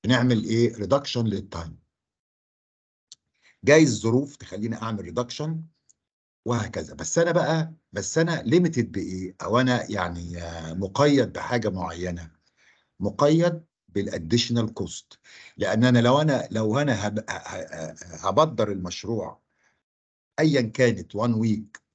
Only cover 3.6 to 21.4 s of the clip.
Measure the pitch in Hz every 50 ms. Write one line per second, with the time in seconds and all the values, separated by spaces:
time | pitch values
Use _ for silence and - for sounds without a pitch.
3.6 | - 131 147 160 160 131 110 - - 113 117 131 147 139 - _ - - 95 104
4.6 | 107 117 120 - 113 113 113 101 90 87 85 120 120 120 - - 151 156 165 160
5.6 | 160 - _ _ _ _ _ _ _ _ _ _ _ _ _ _ _ 110 120 117
6.6 | 104 90 - 90 80 - - - - - - 170 165 170 160 170 143 139 160 160
7.6 | 156 160 - _ _ _ - 110 - - - 160 165 165 165 139 - 117 143 180
8.6 | 180 165 165 127 110 - - 101 80 - 92 92 92 92 - _ - 92 107 123
9.6 | 127 131 123 110 - - 107 98 90 87 85 85 87 85 85 85 85 82 82 82
10.6 | 80 80 80 90 98 95 - - 143 147 143 135 117 90 - - - - 120 120
11.6 | 110 107 92 92 87 82 85 85 90 90 87 85 82 80 _ _ _ _ _ _
12.6 | _ _ _ _ _ _ _ _ 92 101 104 - 143 147 160 165 170 175 170 165
13.6 | - _ _ _ _ _ _ 101 98 - - 87 80 80 117 120 120 - 120 120
14.6 | 113 107 - - 95 80 - - _ _ - _ _ - - - - - _ -
15.6 | 98 92 101 110 123 127 123 120 113 120 131 147 156 156 135 - - - - 113
16.6 | 110 107 110 135 147 143 117 98 101 104 104 107 - - 104 90 - - - 92
17.6 | 80 - 82 82 80 80 - - - 87 80 80 - 98 98 135 160 160 135 110
18.6 | 107 101 98 95 90 90 - - - 98 117 107 87 - - _ _ _ _ _
19.6 | _ _ _ _ _ _ _ _ _ _ _ _ _ _ _ - 156 156 143 135
20.6 | 120 107 - - 127 120 107 92 - - - 101 113 120 113 110